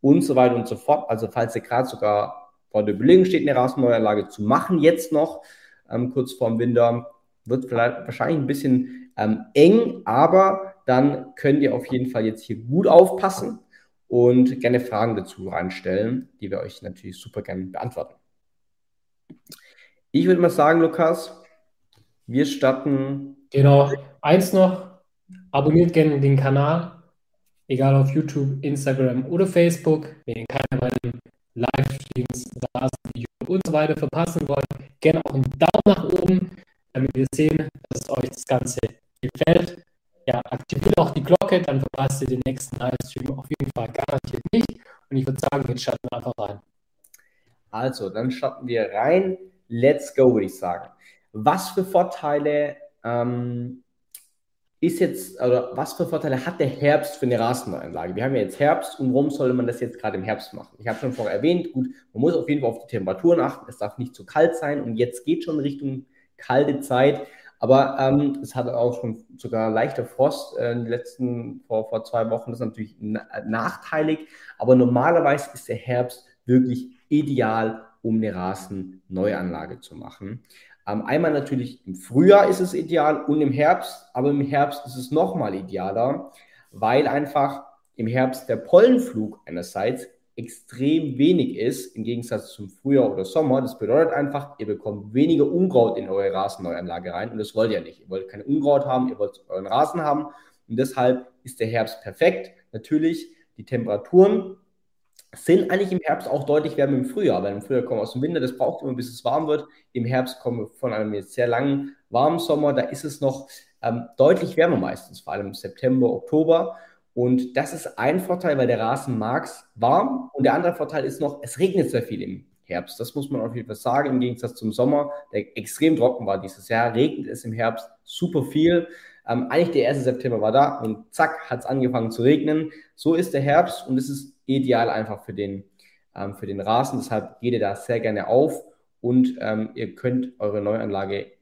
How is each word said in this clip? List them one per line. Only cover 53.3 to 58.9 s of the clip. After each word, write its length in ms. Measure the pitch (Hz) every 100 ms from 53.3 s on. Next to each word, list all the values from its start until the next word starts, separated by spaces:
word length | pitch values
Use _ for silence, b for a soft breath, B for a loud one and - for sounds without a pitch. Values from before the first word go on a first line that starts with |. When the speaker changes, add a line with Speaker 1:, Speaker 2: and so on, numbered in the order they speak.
| 123 123 120 120 127 _ _ _ - _ _ _ _ _ _
Speaker 1:
ist 180 | 170 -
jetzt, 420 | 170 - - -
oder 300 | 123 123 123 127
was 180 | 147
für 120 | - 170
Vorteile 400 | 156 151 131 147
hat 140 | 180
der 80 | 139
Herbst 500 | - 147 147 - -
für 80 | 123
eine 140 | 120
Rasenneuanlage? 760 | 113 123 - 82 - 85 85 92
Wir 80 |
haben 120 | 127 135
ja 60 |
jetzt 180 | - -
Herbst 400 | 143 165 -